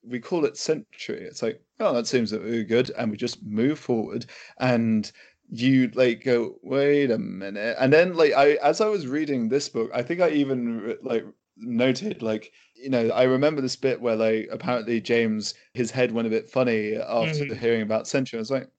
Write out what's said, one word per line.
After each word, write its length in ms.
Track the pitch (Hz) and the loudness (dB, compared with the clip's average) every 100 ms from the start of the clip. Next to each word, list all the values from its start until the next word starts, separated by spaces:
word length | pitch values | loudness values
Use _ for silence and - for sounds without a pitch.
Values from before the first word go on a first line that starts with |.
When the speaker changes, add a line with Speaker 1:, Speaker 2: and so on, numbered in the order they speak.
Speaker 1:
we 160 | 113 120 | -8 -10
call 260 | - 175 143 | -4 0 0
it 120 | - | -2
Sentry. 640 | - 156 - - - 117 | -2 -2 -4 -16 -10 -10
It's 220 | 90 - | -10 -4
like, 180 | 113 - _ _ | -4 -4 _ _
"Oh, 140 | 214 | 0
that 140 | 123 113 | 2 2
seems 260 | 131 110 | 0 0
really 300 | 107 95 117 | -4 -4 -4
good," 260 | 101 113 127 - | 2 2 2 -2
and 140 | 113 | -4
we 60 | 104 | -2
just 260 | 120 - | -6 -8
move 340 | - 104 127 151 | -6 0 0 0
forward, 480 | - 120 107 113 117 - - - | -2 -2 -2 -6 -10 -18 -20 -4
and 500 | 127 120 113 110 104 - - _ _ | 0 2 2 0 -2 -12 -20 _ _
you, 400 | 113 123 135 123 | -2 4 4 4
like, 300 | 110 127 120 | 2 2 2
go, 340 | 131 120 117 - | 0 0 0 -8
"Wait 480 | - 135 143 143 139 | -4 0 4 4 2
a 80 | 113 | 0
minute." 560 | 104 95 98 101 110 - | -2 -8 -8 -6 -4 2
And 140 | 131 | 6
then, 220 | 151 180 170 | 6 6 4
like, 180 | 156 | 4
I, 200 | 123 143 151 | 6 6 6
as 180 | 143 165 | 2 2
I 60 | 214 | 0
was 180 | 208 135 | 0 -4
reading 420 | 143 156 135 113 | -4 -2 -2 0
this 200 | 135 143 | -2 -2
book, 220 | 120 110 | -6 -4
I 80 | 120 | -4
think 180 | 127 175 | -4 0
I 100 | 175 | 2
even, 680 | 151 139 131 120 113 104 - | 2 0 -2 -2 -6 -6 -8
like, 200 | 127 117 - - _ _ | -4 -4 -4 -20 _ _
noted, 640 | 113 117 127 131 208 - | -6 0 2 0 -4 -6
like, 280 | 113 110 - _ _ | -4 -4 -6 _ _
you 160 | _ 131 | _ -2
know, 200 | 127 113 | 0 2
I 140 | - | 2
remember 380 | 127 131 143 151 | 4 4 2 0
this 140 | 131 - | -4 -2
bit 260 | 135 120 | -2 -2
where, 140 | 120 110 | -2 0
like, 320 | 110 110 107 | 2 0 -4
apparently 480 | 120 104 123 110 117 | -8 -4 -4 0 -4
James, 520 | 101 117 113 107 104 - _ | 0 2 2 0 -6 -12 _
his 180 | - 117 | -4 -4
head 200 | 117 123 | 0 0
went 160 | 113 113 | 0 0
a 40 | |
bit 180 | 110 110 | -2 -2
funny 460 | 131 127 113 107 110 | 0 2 0 0 -4
after 500 | - 117 113 151 143 | -2 -2 0 -2 -6
Speaker 2:
Mm-hmm. 140 | 101 | -2
Speaker 1:
hearing 220 | 117 117 | 0 0
about 240 | 107 110 - | 0 -2 -2
Century. 300 | 139 131 117 | -4 -2 -6
I 20 | |
was 80 | 110 | -4
like 180 | 135 131 | -4 -6